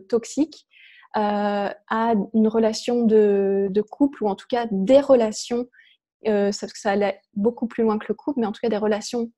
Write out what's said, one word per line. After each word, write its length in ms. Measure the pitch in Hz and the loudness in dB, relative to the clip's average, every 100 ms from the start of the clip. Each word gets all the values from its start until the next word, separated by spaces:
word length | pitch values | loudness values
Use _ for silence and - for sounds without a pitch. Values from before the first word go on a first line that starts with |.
| 190 | -4
toxiques, 560 | 233 - - 311 - _ _ - - - 220 | -4 -2 -4 -4 -6 _ _ -20 -20 -8 -4
euh, 520 | 208 208 208 202 196 - - | -2 -2 -2 -2 -4 -8 -6
à 240 | 220 233 220 - | -2 0 0 0
une 140 | 226 220 | 2 2
relation 560 | 226 220 226 - 240 226 | 2 0 0 -2 0 4
de, 600 | 220 208 202 196 196 196 | 4 4 2 0 0 0
de 120 | 202 | -2
couple 420 | 208 - 285 - | -4 0 0 0
ou 40 | 208 | -4
en 60 | 190 | -4
tout 120 | - | -4
cas 180 | 240 233 | -4 -2
des 280 | 196 190 269 | -2 4 4
relations, 640 | 277 262 220 214 - 240 247 _ _ _ _ _ 226 | 6 4 4 -4 -6 -6 -6 _ _ _ _ _ -2
euh, 240 | 208 202 | 0 0
ça, 160 | 202 190 | -2 -10
ça 180 | - 214 | -6 -2
allait 280 | 202 196 - _ | 0 0 -4 _
beaucoup 340 | 208 214 240 233 | -4 -2 -2 -4
plus 160 | - | 0
loin 140 | 220 214 | 0 0
que 60 | - | -4
le 60 | 208 | -6
couple, 240 | - 285 | -4 -2
mais 60 | 214 | -4
en 40 | |
tout 60 | 214 | -4
cas 80 | 233 | -4
des 80 | 208 | -2
relations 540 | 214 208 - 240 233 | 0 -2 -4 -6 -6